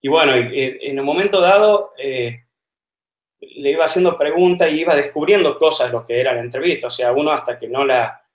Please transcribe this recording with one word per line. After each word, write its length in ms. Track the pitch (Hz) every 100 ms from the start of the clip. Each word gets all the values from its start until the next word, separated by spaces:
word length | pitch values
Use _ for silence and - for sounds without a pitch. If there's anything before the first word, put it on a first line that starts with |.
y 60 | 139
bueno, 300 | 160 143 123
y, 420 | 120 139 131 -
y 80 | 139
en 80 | 135
un 80 | 139
momento 360 | 165 202 202
dado, 500 | 180 196 214 202 202 -
eh, 480 | 139 131 117 120 _ _ _ _ _ _ _ _ _ _
le 300 | - - 139
iba 120 | 160
haciendo 340 | 160 185 180 170
preguntas 540 | 147 165 180 180 165
y 80 | 156
iba 160 | 170 147
descubriendo 640 | 143 151 156 202 160 -
cosas 340 | 156 - 123
de 60 | 117
lo 80 | -
que 160 | 120
era 120 | 135
la 60 | 120
entrevista. 480 | 120 131 170 156 123
O 40 |
sea, 200 | - 123
uno 200 | 135 151
hasta 280 | 147 - 120
que 80 | 117
no 160 | 131
la 380 | 139 127 110 - _